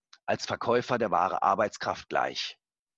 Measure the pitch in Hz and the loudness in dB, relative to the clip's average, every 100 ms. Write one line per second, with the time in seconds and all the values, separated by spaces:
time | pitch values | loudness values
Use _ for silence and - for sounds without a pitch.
0 | _ - - 107 - 98 - 120 120 120 | _ -10 -4 -4 -2 -4 2 2 2 0
1 | 90 87 92 85 95 98 87 - - 92 | 2 2 2 2 2 2 0 -2 -6 -6
2 | - 73 65 65 - - _ _ _ | -2 -2 -2 -4 -8 -12 _ _ _